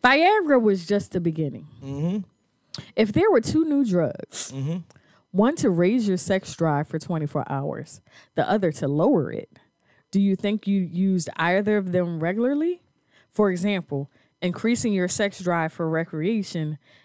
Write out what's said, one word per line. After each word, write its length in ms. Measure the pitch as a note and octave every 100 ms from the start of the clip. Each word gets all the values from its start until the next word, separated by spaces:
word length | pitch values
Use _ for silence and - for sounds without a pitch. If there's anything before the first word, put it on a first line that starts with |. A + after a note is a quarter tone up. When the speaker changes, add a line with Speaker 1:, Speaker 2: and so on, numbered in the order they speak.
Speaker 1:
Viagra 580 | B3+ C#4 F4 G#4+ E4 C4
was 260 | A3 G3 E3
just 260 | G3+ F#3+
the 80 | F#3
beginning. 460 | E3+ D#3+ D3+ A2 D3+ -
Speaker 2:
Mm-hmm. 360 | C3+ C#3 D#3+ G3+ F#3 _ _ _ _ - - -
Speaker 1:
If 160 | G#3+
there 180 | B3+ G#4
were 100 | D4+
two 240 | A3+ D#4
new 200 | D#4+ C#4+
drugs, 680 | B3+ F3 D#3 - - - -
Speaker 2:
Mm-hmm. 260 | C3+ C#3 F3 E3 - _ _ _
Speaker 1:
one 240 | F#3 A3+ D#4+
to 120 | C4
raise 360 | E3+ F3 B3 G#3
your 80 | F3+
sex 380 | - F#3+ -
drive 340 | - E3 D3 D3
for 100 | D#3+
twenty-four 460 | - E3 D3 D3+ -
hours, 500 | C#3 C#3+ - D#3 - _ - _
the 140 | - -
other 220 | G#3+ F#3
to 160 | C#3+ C#3
lower 420 | D3 G3 A#3 C3+
it, 260 | - - - _ _ _ _ _
do 100 | G3
you 160 | G3 F#3+
think 300 | G3+ G#3+ G3
you 140 | G3+
used 480 | F3+ F3 F#3+ F#3 D#3+ -
either 400 | E3 F#3 G#3 G#3
of 160 | F#3
them 280 | F3+ F3 E3
regularly? 600 | D#3+ G3+ A#3+ C#4+ E4 F4+ _ _ _ _ _
For 200 | - G#3
example, 600 | F3+ G3 G3 D#3+ C#3+ C#3 _ _ _
increasing 520 | F3+ F3 A3+ A#3+ A#3+
your 160 | G3 F3+
sex 320 | - G3+ -
drive 320 | F3+ E3+ D#3+
for 160 | - E3
recreation 920 | D#3+ E3 D#3 E3 A3+ F#3+ E3+ D3+ D3+ _ _